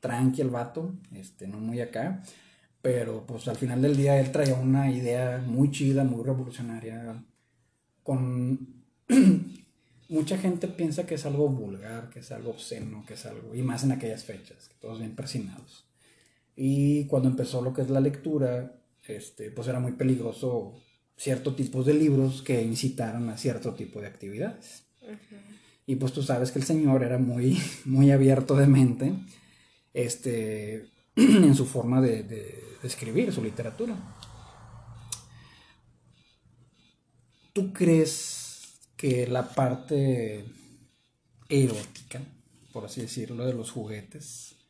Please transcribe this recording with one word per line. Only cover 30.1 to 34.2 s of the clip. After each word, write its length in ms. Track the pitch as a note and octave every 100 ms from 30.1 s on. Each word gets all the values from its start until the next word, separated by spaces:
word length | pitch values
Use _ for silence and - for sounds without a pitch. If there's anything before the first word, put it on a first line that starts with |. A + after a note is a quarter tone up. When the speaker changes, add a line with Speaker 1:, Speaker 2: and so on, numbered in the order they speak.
| - C3 A#2 A2 G#2+ G#2+ A2 - _
Speaker 1:
<clears throat> 140 | _ -
en 380 | B3 G#3+ D#3+
su 120 | C3+ B2+
forma 340 | B2+ A#2 B2+
de, 240 | C3 A2
de, 340 | G2+ A2 - - - -
de 60 | B2+
escribir 440 | - A2 A#2+ A#3
su 100 | F#3+
literatura. 500 | A2+ - A2+ - A#3 G3 F#3+ -